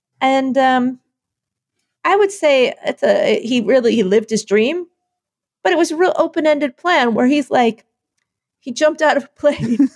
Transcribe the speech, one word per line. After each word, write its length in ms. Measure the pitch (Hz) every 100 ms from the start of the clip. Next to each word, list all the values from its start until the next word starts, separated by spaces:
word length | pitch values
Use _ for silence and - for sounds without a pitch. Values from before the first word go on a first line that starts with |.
| _ -
And, 380 | 262 269 269 262
um, 420 | 262 254 247 254 _ _ _ _ _ _ _ _ _ _ 302
I 100 | 392
would 160 | 403
say 420 | 403 302 269 247 - -
it's 180 | 254
a, 380 | - 202 196 220
he 180 | 214 254
really, 340 | 202 262 233
he 100 | 220
lived 260 | 185 214 220
his 160 | 220 -
dream, 420 | 208 233 349 349 _ _ _ _ _ _ _
but 100 | 381
it 40 | 330
was 140 | 339
a 60 | 311
real 160 | 370 -
open-ended 600 | 330 330 302 294 285 -
plan 360 | 349 339 240
where 140 | 214 247
he's 240 | 294 262
like, 340 | - 233 226 _ _ _ _ _ _ _ _
he 100 | -
jumped 300 | 233 302 311
out 160 | 302 269
of 80 | -
a 140 | -
plane. 500 | 285 254 233 233 277